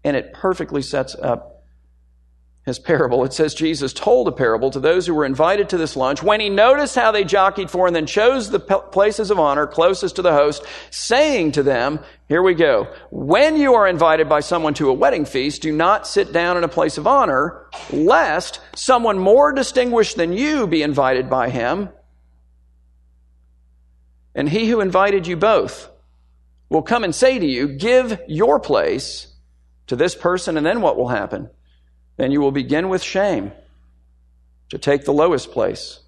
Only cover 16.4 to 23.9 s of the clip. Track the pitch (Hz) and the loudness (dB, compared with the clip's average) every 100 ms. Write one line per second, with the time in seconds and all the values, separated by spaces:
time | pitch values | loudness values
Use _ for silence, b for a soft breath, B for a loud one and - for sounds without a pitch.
16.4 | 175 180 165 - 160 151 156 277 214 131 | 0 -2 -2 -2 -2 -2 0 2 2 0
17.4 | 160 - - - - 143 165 294 254 160 | -2 -6 -18 -18 -8 0 4 4 2 -2
18.4 | - - B - - 247 233 196 190 240 | -6 -16 B -10 0 2 2 0 4 6
19.4 | 294 277 254 254 247 233 214 - 170 185 | 4 2 -2 0 0 0 0 0 -2 -2
20.4 | 294 302 202 160 147 143 131 127 131 131 | -2 -2 0 0 0 0 2 0 -2 -2
21.4 | 117 123 120 180 196 - _ _ _ _ | -2 -2 -2 -4 -6 -14 _ _ _ _
22.4 | _ _ _ _ _ _ _ _ _ _ | _ _ _ _ _ _ _ _ _ _
23.4 | _ _ _ _ _ | _ _ _ _ _